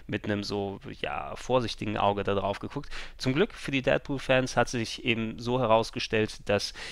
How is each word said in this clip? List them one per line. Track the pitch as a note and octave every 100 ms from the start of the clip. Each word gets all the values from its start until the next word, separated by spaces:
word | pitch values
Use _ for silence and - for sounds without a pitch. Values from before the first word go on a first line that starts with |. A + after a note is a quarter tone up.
| -
mit | G#2 G#2+
einem | G2+
so, | G2+ G2+ G2 G2+ G#2+ -
ja, | D2 - C#2+ -
vorsichtigen | - B2+ A2+ - G#2 G#2
Auge | G2+ G2+
da | G2 G2
drauf | F#2+ G2+
geguckt. | G2 C#3 - - - -
Zum | C3
Glück | C3+ G#3+
für | - -
die | C#3
Deadpool-Fans | C3 D3 - C3+ - C3 C3 B2
hat | A#2
sich | B2 A2+ - B2+
eben | A2+ A2+ A2+
so | A#2+ B2+
herausgestellt, | A#2 A2+ A2+ A#2 - A2+ G#2+ - -
dass | G2+ - - -